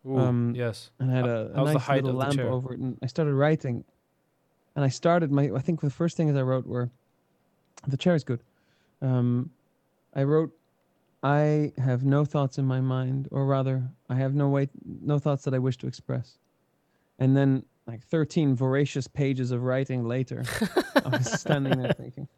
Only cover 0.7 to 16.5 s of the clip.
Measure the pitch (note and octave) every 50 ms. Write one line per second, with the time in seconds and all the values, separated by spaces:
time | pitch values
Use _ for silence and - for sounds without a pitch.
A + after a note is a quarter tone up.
0.7 | A2 - - - _ _ C3 C3 B2+ B2+ B2 B2 A#2 A2+ A2 - - - C3+ D3+
1.7 | D#3 C#3+ A#2+ - C#3 C#3 C3+ C3 B2+ B2+ C3+ C#3 C#3+ C3+ B2 A2+ B2+ B2+ C3 C3
2.7 | B2 - C3+ B2+ A#2+ - - B2+ - - D#3+ D3 C#3 C3+ C#3+ D#3 D#3+ D#3 - C3
3.7 | A#2+ - - _ _ _ _ _ _ _ _ _ _ _ _ _ _ _ _ _
4.7 | _ D3 C#3+ C3+ B2+ - - E3+ E3+ F3 E3 C#3 C#3+ C#3 C#3 C#3 F#2+ C3 C3 -
5.7 | E3+ D3+ - C#3 - - E3+ E3+ - - E3 D3+ C#3+ C#3 C3 B2+ C3 C3 B2 -
6.7 | A2+ B2 B2 A#2+ _ _ _ _ _ _ _ _ _ _ _ _ _ _ _ _
7.7 | _ - - C3+ C#3 - - F3+ F3 D3+ - - B2 A#2 _ _ _ _ _ _
8.7 | _ _ _ _ _ _ C#3+ C3 B2+ B2 A#2+ B2 A#2+ B2 B2+ E3 _ _ _ _
9.7 | _ _ _ _ _ _ _ _ _ C#3 C#3 C#3 D3+ D#3 D#3+ D#3 _ _ _ _
10.7 | _ _ _ _ _ _ _ _ _ _ - C#3 C#3+ D3 D3+ D3+ D3+ D3+ D3 -
11.7 | - - B2+ C3+ B2+ B2 C3+ C3+ C#3 C#3+ D3 C#3+ - D3+ C#3 C3+ - - C3+ C3
12.7 | C3 C3 C3 C3 B2+ B2+ C3 B2+ C3+ C3+ C3+ C#3 - C#3 C#3 C3+ C#3 C3+ C3 C3
13.7 | C3 C3 B2+ B2+ - _ _ - B2+ B2+ C3+ C3+ C#3 D3 C#3+ C#3 C#3 C#3 C#3 C#3
14.7 | _ - - - - - - C3+ D3 C#3+ - D3+ C#3+ C3+ - C#3 C3 C3 B2+ C3
15.7 | B2 - - C3 B2 - - - C3 B2 A#2+ - - _ _ _